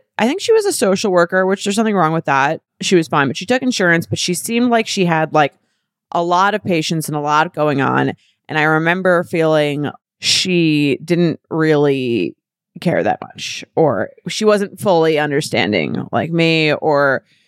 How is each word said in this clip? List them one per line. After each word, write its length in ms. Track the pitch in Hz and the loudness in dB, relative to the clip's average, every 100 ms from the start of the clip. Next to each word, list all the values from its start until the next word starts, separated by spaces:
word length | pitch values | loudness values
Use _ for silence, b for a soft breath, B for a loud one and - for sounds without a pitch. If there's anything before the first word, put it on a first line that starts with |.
| - - | -4 -4
I 80 | 226 | -2
think 160 | 370 | -2
she 120 | - | 2
was 120 | 440 403 | 2 2
a 60 | |
social 380 | - 202 190 214 | 0 0 0 0
worker, 340 | 180 175 185 190 | 2 2 0 0
which 180 | 196 | -2
there's 140 | 202 202 | -2 -2
nothing 180 | 220 202 | 0 2
wrong 180 | 156 | 2
with 120 | 160 156 | 0 0
that. 360 | 135 139 160 - _ | 0 0 -2 -10 _
She 140 | - 180 | 2 2
was 120 | 160 | 2
fine, 180 | 156 139 | 0 0
but 100 | - | -2
she 80 | 185 | -2
took 160 | 254 | -2
insurance, 460 | 254 - 175 170 - | 0 0 2 2 0
but 100 | - | -4
she 160 | - | -4
seemed 380 | 175 - 233 247 | -4 -2 0 2
like 160 | 233 - | 0 0
she 180 | 202 175 | -2 0
had, 260 | 160 156 | 0 0
like, 200 | 151 143 - _ _ _ _ _ 175 | 2 0 -2 _ _ _ _ _ -4
a 60 | |
lot 300 | 175 175 202 | 0 2 2
of 100 | 208 | 0
patients 440 | - 165 156 165 151 | -2 -2 -2 -4 -4
and 100 | 147 | -6
a 20 | |
lot 360 | 147 151 170 - | 0 0 0 0
going 260 | 151 139 | 0 0
on. 320 | 131 131 135 - _ _ - | 0 0 -2 -6 _ _ -6
And 120 | 156 | -2
I 40 | |
remember 600 | 156 156 165 180 185 170 | 2 2 0 0 2 0
feeling 640 | 175 175 160 156 147 143 143 - _ _ | 0 0 2 2 0 -2 -6 -8 _ _
she 800 | - - 185 175 160 151 143 - | -4 -2 0 2 2 2 0 -2
didn't 360 | 160 170 170 - _ | -2 0 0 -2 _
really 840 | 160 156 147 147 135 127 113 76 - _ _ _ - | -2 2 2 2 0 0 -2 -2 -6 _ _ _ -6
care 200 | 180 90 | -2 0
that 180 | 92 - | 0 -2
much, 460 | - - - - - - | -6 -14 -12 -12 -6 0
or 360 | 156 101 104 - 180 | 0 0 -4 -8 -10
she 180 | - 214 | -2 0
wasn't 340 | 208 202 - | 2 -2 -4
fully 380 | 208 170 160 151 | 0 2 2 2
understanding, 920 | 147 143 - - - 101 69 - - | 0 -2 -2 -2 0 0 -2 -6 -4
like, 200 | - 156 | -4 -2
me. 400 | 165 165 160 156 | 0 2 2 0
Or 520 | 139 156 143 143 127 - _ | 0 0 0 0 -2 -6 _